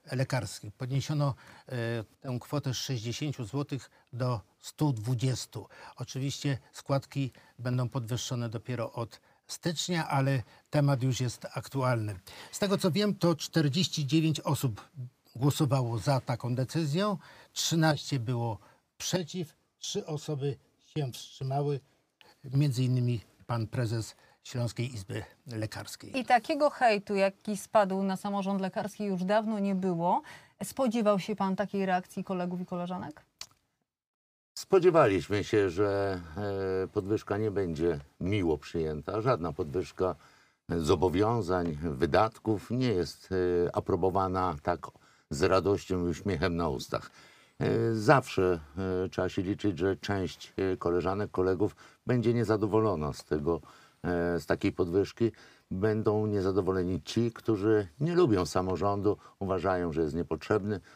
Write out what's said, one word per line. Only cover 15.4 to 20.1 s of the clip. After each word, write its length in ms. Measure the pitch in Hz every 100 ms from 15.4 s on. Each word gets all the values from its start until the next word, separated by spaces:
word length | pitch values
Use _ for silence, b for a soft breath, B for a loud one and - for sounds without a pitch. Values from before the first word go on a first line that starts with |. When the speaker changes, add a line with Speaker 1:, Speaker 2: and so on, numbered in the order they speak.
| 143 - 147 135 117 113
Speaker 1:
za 220 | 143 131
taką 340 | - 120 120
decyzją, 640 | 123 123 160 156 165 208 196 B B B
trzynaście 680 | - - 165 160 147 - 139
było 380 | 113 120 117 110 b b b _
przeciw, 580 | - 185 175 185 156 _ _ _
trzy 280 | - 202
osoby 500 | 202